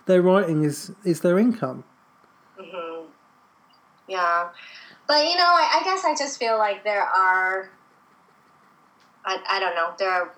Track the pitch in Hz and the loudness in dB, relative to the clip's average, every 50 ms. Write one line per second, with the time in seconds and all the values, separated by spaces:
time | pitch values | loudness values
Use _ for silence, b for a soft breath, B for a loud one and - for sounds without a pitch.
0 | B - 185 185 180 185 185 196 196 165 160 156 151 151 147 - - - - _ | B 2 4 4 6 6 4 4 2 2 0 0 0 0 -2 -4 -12 -16 -16 _
1 | - 180 165 156 - 175 175 190 226 247 - - - 131 127 - - _ _ _ | -4 -4 -2 0 2 2 4 4 4 2 0 -2 -4 -8 -8 -10 -16 _ _ _
2 | _ _ _ _ _ _ _ _ _ _ _ - 190 165 - 175 165 165 165 165 | _ _ _ _ _ _ _ _ _ _ _ -20 -18 -14 -12 -10 -10 -10 -10 -12
3 | 160 151 - _ _ _ _ _ _ _ _ _ _ _ _ _ _ _ _ _ | -14 -16 -20 _ _ _ _ _ _ _ _ _ _ _ _ _ _ _ _ _
4 | _ - 190 180 175 170 170 175 170 175 B B B B B B B B B B | _ -8 -4 -2 0 0 0 0 -2 -4 B B B B B B B B B B
5 | _ - 294 302 302 330 349 359 349 349 349 330 311 - 294 320 359 381 381 381 | _ 0 2 2 2 2 2 2 4 4 6 4 4 2 2 0 0 0 -2 0
6 | - 320 302 285 277 269 - - 247 226 226 220 214 208 202 196 - 214 208 202 | 0 -2 -2 -2 -4 -6 -6 -4 -2 0 0 0 0 0 -2 -4 -4 -4 -2 -2
7 | 185 - - 185 185 185 185 185 185 185 190 190 190 - - _ _ _ _ _ | -2 0 0 2 2 2 2 2 0 0 -2 -4 -6 -10 -16 _ _ _ _ _
8 | _ _ _ _ _ _ _ _ _ _ _ _ _ _ _ _ _ _ _ _ | _ _ _ _ _ _ _ _ _ _ _ _ _ _ _ _ _ _ _ _
9 | _ _ _ _ - 190 190 175 - - 196 196 190 180 170 170 165 175 175 - | _ _ _ _ -8 -8 -8 -6 -4 -4 -4 -2 -2 -2 -2 -2 -4 -4 -4 -4
10 | 196 185 185 180 175 175 - | -4 -2 -2 -2 -4 -4 -10